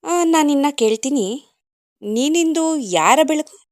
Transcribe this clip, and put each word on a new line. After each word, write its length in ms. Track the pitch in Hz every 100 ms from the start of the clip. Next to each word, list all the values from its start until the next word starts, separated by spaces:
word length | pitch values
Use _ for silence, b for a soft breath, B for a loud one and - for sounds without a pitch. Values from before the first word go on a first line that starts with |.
ಆ, 200 | - 349
ನಾನಿನ್ನ 420 | 339 330 302 285 285
ಕೇಳ್ತೀನಿ, 720 | 285 220 226 269 277 190 247 _ _ _ _ _ _
ನೀನಿಂದು 760 | 208 220 269 330 330 320 320 311
ಯಾರ 420 | 226 175 160 262
ಬೆಳಕು? 420 | 302 302 302 - _